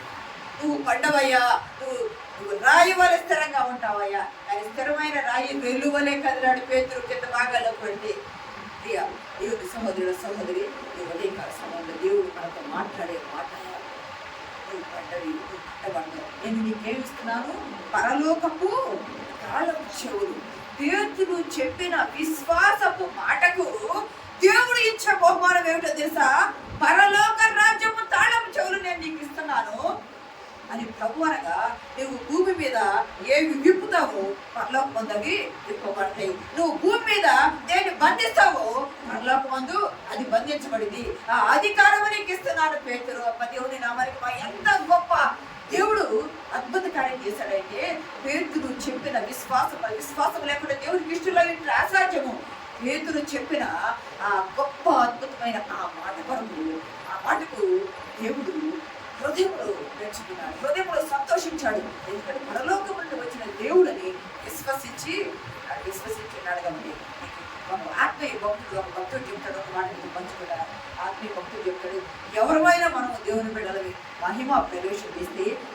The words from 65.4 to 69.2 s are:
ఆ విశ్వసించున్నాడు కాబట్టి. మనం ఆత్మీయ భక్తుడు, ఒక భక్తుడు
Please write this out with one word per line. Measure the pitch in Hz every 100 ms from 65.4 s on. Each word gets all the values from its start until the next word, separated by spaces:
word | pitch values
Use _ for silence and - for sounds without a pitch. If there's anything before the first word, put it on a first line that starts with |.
| - - -
ఆ | -
విశ్వసించున్నాడు | 370 392 - 427 440 - 175 175
కాబట్టి. | 175 156 160 - - - - - - - -
మనం | 370 320 277
ఆత్మీయ | 269 269 294
భక్తుడు, | - 208 208 - 190
ఒక | -
భక్తుడు | - - 262